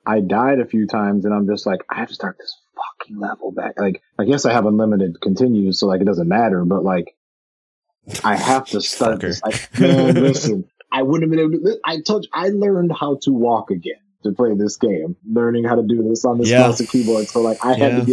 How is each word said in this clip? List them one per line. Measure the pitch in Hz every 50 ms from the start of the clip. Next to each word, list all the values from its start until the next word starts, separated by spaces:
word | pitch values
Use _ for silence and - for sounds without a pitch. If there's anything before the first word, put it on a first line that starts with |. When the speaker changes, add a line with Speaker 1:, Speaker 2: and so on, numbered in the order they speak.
| -
Speaker 1:
I | 107 110 110
died | 98 90 92 107 120 135 139 131
a | 120
few | 113 - 110 107 98
times | - 110 104 101 101 104 92
and | 104 104
I'm | 104 104 95
just | 104 101 -
like, | 107 95 92 - -
"I | - -
have | 117 -
to | -
start | - - 190 - -
this | - - - - _ _ _
fucking | - - - - - - - 107 -
level | 101 101 - - - 95
back." | 92 95 87 90 - -
Like, | 101 98 92 - _ _ _ -
I | 107
guess | 107 139 143 -
I | 135 117
have | 120 101
unlimited | 107 107 107 110 110 107 98 98 90 82 -
continues, | - - 95 90 127 127 117 107 98 95 90 -
so, | 117 98
like, | 92 92
it | 98
doesn't | 101 98 87 87 85
matter, | 95 110 120 110 95 90 90
but, | 87 98 95 82
like, | 98 92 90 82 - - _ _ _ _ _ _ _ _ _ _ _ _ _ _ _ _ _ _ - - - -
I | 107 104
have | 101 - - 131 131 131 -
to | - 104
start | - - - - 131 113 110 95
Speaker 2:
Fucker. |
Speaker 1:
this. | 98 90 85 - -
I, | 107 107 - - - - -
man, | - - - - 131 131 -
Speaker 2:
<laughs> | - 123
Speaker 1:
listen, | 135 135 - - - 107 95 92 _ _ _ - -
I | - 135 135
wouldn't | 135 151 165 160
have | 160
been | 160 160 160 156 160
able | 160 147
to, | 196 226 - -
I | 156 165 156
told | 151 - 208 208 170
you, | - -
I | 160 175 190
learned | 208 202 202 202 196 180 175 170 160 -
how | 147 147 143 139 -
to | 143
walk | 135 120 117 120 117 110 104 -
again | 101 90 85 90 - - _ _ _ _ -
to | 107 101
play | - 123 117 107
this | 98 104 104 - -
game, | - 113 98 85 78 85 90 _ -
learning | 107 110 120 117 117 117 120 117
how | 120 120
to | 120 110 107
do | 120 117 110 110
this | 113 117 -
on | 127 120 120
this | 120 110
Speaker 2:
Yeah. | 117 123
Speaker 1:
mouse | 127 123 113 113
and | 120 -
keyboard. | - 127 120 110 113 110 107 101
So, | - 120
like, | 117 113 113 - -
I | 123 131
had | - 139 139
to | 123 123
Speaker 2:
Yeah. | 120 120